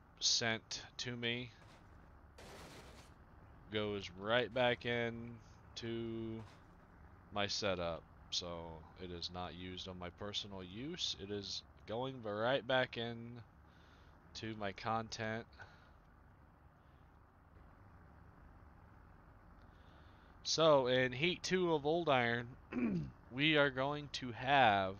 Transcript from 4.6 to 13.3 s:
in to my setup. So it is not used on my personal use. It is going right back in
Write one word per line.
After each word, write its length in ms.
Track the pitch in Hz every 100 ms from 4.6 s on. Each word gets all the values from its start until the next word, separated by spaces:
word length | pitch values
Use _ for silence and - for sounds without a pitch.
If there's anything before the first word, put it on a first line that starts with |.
| 123 120 120
in 280 | 120 117 117 120 113 - - - -
to 680 | 117 117 113 113 113 113 110 - - - - - - - -
my 140 | 101 101
setup. 560 | - 104 90 85 80 - - -
So 340 | - 87 85 85 80 82 -
it 120 | 92
is 180 | 87 82
not 220 | 87 90
used 320 | 85 92 92 95
on 140 | 90
my 100 | 87 -
personal 460 | 104 101 104 98
use. 500 | 92 98 139 170 - -
It 80 | 101
is 320 | 104 95 - - - -
going 300 | 110 131 131
right 420 | 110 104 113 135 117
back 300 | 131 123 -
in 440 | 117 117 117